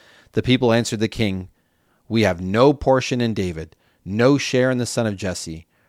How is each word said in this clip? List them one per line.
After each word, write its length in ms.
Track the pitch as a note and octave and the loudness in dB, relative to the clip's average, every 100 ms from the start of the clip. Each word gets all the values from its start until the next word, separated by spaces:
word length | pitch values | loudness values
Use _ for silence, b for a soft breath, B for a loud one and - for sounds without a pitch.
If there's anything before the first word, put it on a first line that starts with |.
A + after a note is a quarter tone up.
| b b b | b b b
the 100 | A2 | -4
people 320 | A#2+ B2+ B2 | 0 2 4
answered 280 | A#2 A2+ G#2+ | 2 0 -2
the 60 | A2 | -2
king, 420 | - G#2+ F#2+ F#2 _ _ _ _ _ - | -2 -2 -4 -8 _ _ _ _ _ -4
"We 160 | A2+ | 2
have 180 | G2+ F2 | 2 0
no 320 | F#2 G#2+ C#3 | 0 4 4
portion 480 | C3+ C3+ C3 - B2 | 4 2 2 0 -2
in 140 | A#2 G#2+ | -2 -2
David, 400 | F#2 D#2+ D#2+ _ _ _ | -4 -6 -12 _ _ _
no 360 | F2 G#2+ B2 C#3+ | -6 2 4 2
share 320 | - B2+ B2+ | 0 0 0
in 80 | B2 | 0
the 80 | A#2+ | -4
son 180 | - A2+ | -4 -4
of 120 | G2 | -4
Jesse. 500 | G2 F2 - D#2+ - _ | -6 -8 -10 -14 -16 _